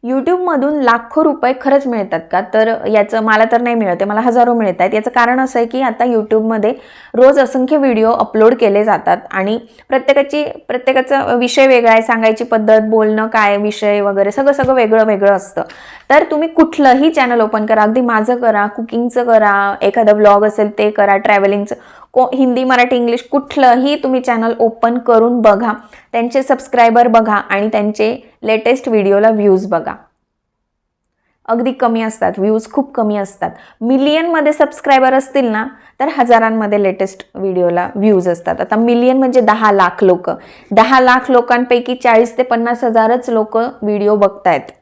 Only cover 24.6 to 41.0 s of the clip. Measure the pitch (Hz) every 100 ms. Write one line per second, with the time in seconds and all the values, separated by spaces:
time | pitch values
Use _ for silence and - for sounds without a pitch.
24.6 | 226 226 233 240 240 226 233 240 226 196
25.6 | 233 220 - - _ 233 233 262 269 247
26.6 | - 247 233 233 240 226 220 208 - 202
27.6 | 208 214 208 208 214 - - _ 214 220
28.6 | 220 269 269 220 196 202 220 214 208 190
29.6 | 196 170 - - _ _ _ _ _ _
30.6 | _ _ _ _ _ _ _ _ - 233
31.6 | 226 254 240 226 226 220 190 190 196 220
32.6 | 220 - - - 214 208 196 - 170 -
33.6 | - _ 226 262 277 311 339 330 294 302
34.6 | 302 - - 269 262 262 269 277 247 214
35.6 | 247 - _ _ 277 285 240 233 226 220
36.6 | 208 208 196 190 190 - - - 196 180
37.6 | 175 175 180 208 214 196 180 170 170 165
38.6 | - 214 233 240 247 262 262 254 214 214
39.6 | 220 196 180 180 190 180 180 165 - -
40.6 | _ 196 220 262